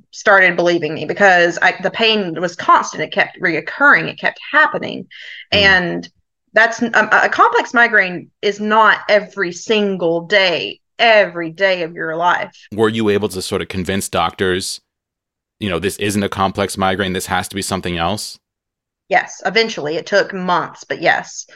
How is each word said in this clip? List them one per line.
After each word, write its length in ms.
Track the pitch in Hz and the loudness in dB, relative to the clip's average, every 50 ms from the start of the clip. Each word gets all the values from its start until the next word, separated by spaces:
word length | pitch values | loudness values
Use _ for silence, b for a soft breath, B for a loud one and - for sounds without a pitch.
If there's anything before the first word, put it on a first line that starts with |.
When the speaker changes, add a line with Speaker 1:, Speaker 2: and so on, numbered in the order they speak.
| _ _ | _ _
Speaker 1:
started 440 | - - - 214 202 196 185 180 175 | -20 -2 2 4 6 6 6 4 4
believing 380 | 175 175 175 175 170 143 151 160 | 2 2 2 2 2 0 -2 -4
me 120 | 156 156 | -6 -6
because 520 | 151 175 - 202 196 180 175 175 175 170 - | -6 0 4 4 6 6 6 4 2 2 0
I, 180 | - 180 180 - | 0 0 0 0
the 100 | 185 196 | -4 -6
pain 480 | - - 226 220 220 214 196 175 160 160 | -2 0 0 2 2 0 -2 -4 -4 -4
was 160 | 180 175 - | -6 -6 -6
constant. 480 | - - - 359 220 - - - 147 156 | -4 2 2 4 4 2 -2 -6 -8 -8
It 80 | - | -6
kept 280 | - 208 165 - - - | -2 -2 -2 -2 -4 -4
reoccurring. 680 | 175 180 165 147 - - - - 277 285 240 170 160 147 | -4 -2 -2 -2 -6 -8 -4 2 4 4 4 4 2 -2
It 100 | - - | -8 -4
kept 200 | - - - - - - | -4 -6 -6 -6 -12 -4
happening. 560 | - 302 311 - - - - - - - - B B B B B B B B B - | 0 2 2 2 0 -6 -8 -8 -10 -12 -14 B B B B B B B B B 0
Speaker 2:
Mm. 40 | 202 | 4
Speaker 1:
And 520 | 202 196 190 180 180 170 170 175 175 - _ _ _ _ _ _ _ _ _ | 4 6 6 4 2 0 -4 -6 -8 -10 _ _ _ _ _ _ _ _ _
that's, 280 | 214 226 226 226 - | 4 4 4 2 -2
a, 280 | 240 226 226 226 214 208 | -4 0 2 0 2 4
a 180 | - 202 - - | 2 2 2 2
complex 440 | - - 381 480 453 466 - - - | 2 4 4 4 4 2 -2 0 2
migraine 560 | 240 240 226 220 208 190 180 180 165 - - _ _ | 2 2 4 4 2 0 0 -4 -8 -12 -14 _ _
is 180 | - 208 196 190 | -4 -4 -2 -2
not 400 | 214 214 214 220 220 208 185 - - - | -2 0 4 4 6 6 4 2 2 2
every 420 | 208 208 185 180 - 196 196 175 | 2 2 2 -2 -6 -6 -6 -6
single 720 | 175 - - - 226 214 208 202 190 180 180 165 170 170 | -6 -10 -4 -2 0 0 0 0 -2 -2 -2 0 0 -2
day, 600 | 170 165 208 202 190 185 170 143 98 101 76 - _ _ _ - | -2 0 2 2 2 2 0 -2 -4 -8 -10 -14 _ _ _ 0
every 500 | 226 233 220 214 196 175 170 170 170 165 | 2 4 6 6 4 2 -2 -6 -8 -8
day 340 | 165 170 196 196 185 180 165 | -4 -2 0 0 0 0 -4
of 100 | 160 175 | -8 -8
your 220 | 170 165 160 160 | -8 -8 -6 -4
life. 400 | 165 175 175 170 - - - - - - - 104 | -2 0 0 0 0 -4 -8 -12 -20 -20 -12 -2
Speaker 2:
Were 160 | 98 113 110 | 0 0 0
you 200 | 113 113 110 104 | 2 0 0 2
able 200 | 101 101 104 101 | 2 2 0 -2
to 120 | 87 95 | -4 -6
sort 200 | - - 104 92 | -8 -4 -4 -4
of 60 | 85 - | -4 -4
convince 420 | - 95 90 80 95 98 - - | -6 -6 -4 -2 -2 -4 -4 -2
doctors, 720 | - 92 85 82 - - 98 92 92 95 92 - - - - _ _ _ _ _ _ _ _ _ _ _ _ _ _ _ | -2 0 0 0 0 -2 0 0 0 -2 -4 -6 -10 -12 -14 _ _ _ _ _ _ _ _ _ _ _ _ _ _ _
you 100 | 107 101 | -6 -4
know, 100 | 90 - | -4 -2
"This 180 | 87 98 - - | -2 -4 -4 -2
isn't 260 | 101 107 98 104 98 | -4 -2 -2 -2 -2
a 60 | 98 | -2
complex 480 | - 101 95 95 95 - 101 95 - 101 | -2 -2 -2 -2 0 -2 -4 -4 -2 -2
migraine, 360 | 98 95 95 92 101 92 90 | 0 0 0 0 -2 -2 -2
this 120 | 95 - - | -4 -4 -4
has 200 | 95 92 92 - | -4 -4 -4 -4
to 60 | - | -8
be 60 | 98 | -8
something 360 | 95 - 98 92 85 90 87 85 | -6 -4 -6 -6 -4 -4 -4 -2
else"? 420 | 82 87 101 107 - - - - _ _ _ _ _ _ _ _ _ _ _ _ _ _ | -2 -2 -2 -4 -8 -12 -14 -18 _ _ _ _ _ _ _ _ _ _ _ _ _ _
Speaker 1:
Yes, 320 | 185 - - - - - - | -2 -2 -2 -2 -10 -8 -6
eventually. 500 | 196 185 220 226 220 - 175 139 120 160 165 | -2 0 0 0 0 -2 -6 -6 -6 -6 -6
It 80 | - | -6
took 280 | - 208 196 175 - 202 | 0 0 0 0 0 -4
months, 500 | 190 180 180 180 160 147 - - - - | -6 -4 -2 -2 -2 -2 -6 -10 -18 -12
but 180 | - - - | -10 -10 -4
yes. 460 | 165 170 - - - - - - - - - | -2 0 0 -2 -4 -8 -14 -16 -16 -16 -20